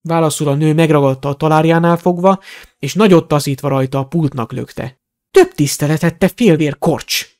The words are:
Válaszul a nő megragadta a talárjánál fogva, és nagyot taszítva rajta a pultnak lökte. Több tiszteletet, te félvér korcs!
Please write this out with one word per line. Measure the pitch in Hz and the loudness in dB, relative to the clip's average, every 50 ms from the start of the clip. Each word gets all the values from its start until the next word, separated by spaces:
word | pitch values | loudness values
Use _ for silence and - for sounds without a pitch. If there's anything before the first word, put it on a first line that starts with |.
Válaszul | _ 165 165 165 165 156 143 - 156 147 | _ -2 -2 0 0 0 -2 -2 -2 -2
a | 139 | 0
nő | 143 156 156 151 | 0 0 0 2
megragadta | 156 165 156 156 147 139 135 135 131 - 143 | 2 2 2 2 2 2 0 -2 -2 -6 -8
a | 143 | -6
talárjánál | - - 156 156 156 160 165 165 165 165 170 170 | -2 -2 0 0 2 2 2 2 2 2 2 0
fogva, | 170 - 185 175 175 175 190 190 185 - - - - - _ _ _ | 0 0 -2 -2 2 2 0 0 0 -4 -18 -20 -20 -20 _ _ _
és | - 139 - | -10 -6 -2
nagyot | 170 214 220 190 165 156 - | 0 2 4 4 4 4 2
taszítva | 151 147 139 147 139 131 - 147 | -2 -2 -2 -4 -6 -6 -4 -4
rajta | 139 135 131 131 135 135 | -2 -2 -2 -2 -4 -6
a | 135 | -6
pultnak | 135 - 170 160 139 - 135 113 - | -4 -4 -2 -2 -2 -4 -4 -8 -8
lökte. | - 123 120 - - - - 127 - _ _ _ _ _ _ _ | -8 -12 -12 -12 -12 -12 -12 -12 -12 _ _ _ _ _ _ _
Több | _ 190 180 180 | _ 4 4 4
tiszteletet, | - - 147 139 - - 151 147 156 156 - 170 165 _ | 2 -4 -2 -2 -2 -4 -2 -2 -2 0 0 -2 -2 _
te | - 180 | -2 -2
félvér | - - 247 220 160 151 160 147 143 _ | 0 2 2 2 4 2 0 -4 -4 _
korcs! | - 175 151 110 - - - - - - _ | -2 -2 -2 -2 -4 -8 -8 -8 -8 -10 _